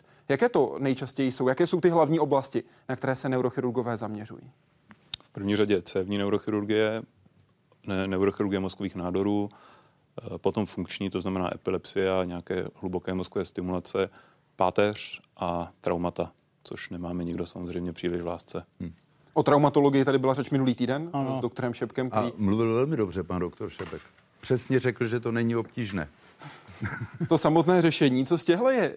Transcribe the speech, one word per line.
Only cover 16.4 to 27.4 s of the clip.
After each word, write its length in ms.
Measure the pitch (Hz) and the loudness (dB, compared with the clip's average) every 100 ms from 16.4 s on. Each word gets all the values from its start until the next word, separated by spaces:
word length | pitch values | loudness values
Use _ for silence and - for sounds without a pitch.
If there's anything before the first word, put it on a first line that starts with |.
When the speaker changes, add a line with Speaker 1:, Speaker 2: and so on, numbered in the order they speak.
| _ _ | _ _
Speaker 2:
což 260 | - - - | -16 -14 -10
nemáme 340 | 90 87 90 | -8 -6 -4
nikdo 220 | 85 87 87 | -4 -6 -6
samozřejmě 480 | 92 87 87 87 | -8 -8 -6 -6
příliš 280 | 82 87 87 | -4 -4 -4
v 40 | 85 | -4
lásce. 360 | 87 - 87 - - | -8 -8 -12 -12 -12
Speaker 3:
Hmm. 140 | 85 - _ _ _ | -12 -12 _ _ _
Speaker 1:
O 100 | 160 | 0
traumatologii 640 | 143 143 147 151 143 139 135 | 4 6 6 6 4 4 4
tady 120 | 135 | 2
byla 140 | 131 | 2
řeč 160 | 135 123 | 0 0
minulý 260 | 139 131 117 | 0 2 0
týden 340 | 123 135 170 | 0 -2 -4
Speaker 4:
Ano. 240 | 143 135 131 | -4 -4 -2
Speaker 1:
s 40 | |
doktorem 320 | 120 - 123 | -4 -4 -6
Šepkem, 360 | 113 117 - 127 | -4 -6 -4 -2
Speaker 3:
A 100 | 110 | -2
Speaker 1:
který 220 | 110 98 101 | -2 0 0
Speaker 3:
mluvil 280 | 107 117 113 | 2 2 2
velmi 220 | 143 151 | 0 0
dobře 260 | 101 87 | -2 -2
pan 160 | 82 90 | -4 -2
doktor 280 | 87 - 107 | -4 -6 -12
Šepek. 320 | - 90 82 - _ _ _ | -10 -12 -12 -16 _ _ _
Přesně 380 | - 123 - 131 | -2 0 2 2
řekl, 260 | 127 107 117 | 2 0 -2
že 140 | 120 | -2
to 120 | 117 | -2
není 240 | 117 117 117 | 0 2 0
obtížné. 520 | 110 - 107 95 76 | -2 -4 -4 -4 -6
<laughs> 40 | - - - - - - - 110 - 110 - 165 | -10 -20 -20 -18 -18 -18 -10 -8 -8 -10 -6 2
Speaker 1:
To 80 | |
samotné 440 | 165 | 4